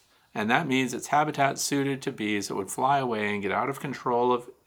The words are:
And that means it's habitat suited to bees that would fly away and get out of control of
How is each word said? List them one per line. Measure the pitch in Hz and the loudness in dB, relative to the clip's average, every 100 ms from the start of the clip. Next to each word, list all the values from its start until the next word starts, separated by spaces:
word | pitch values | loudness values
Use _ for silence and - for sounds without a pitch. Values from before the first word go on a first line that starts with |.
| _ _ _ | _ _ _
And | 117 107 | -4 2
that | 135 135 | 2 2
means | 131 127 | 0 0
it's | 120 - | -4 0
habitat | 143 151 151 139 139 | 2 2 2 0 0
suited | - 143 139 135 | 0 0 0 -2
to | 143 | -6
bees | 117 104 104 98 | -4 -2 -2 -2
that | 104 | -6
would | 95 | -6
fly | - 131 139 | -2 2 2
away | 127 110 104 | 2 0 0
and | 104 | -2
get | 98 | 0
out | 95 127 | 0 -2
of | 135 | -4
control | 143 123 131 120 123 | -6 -4 0 2 4
of | 120 117 - | 2 -2 -16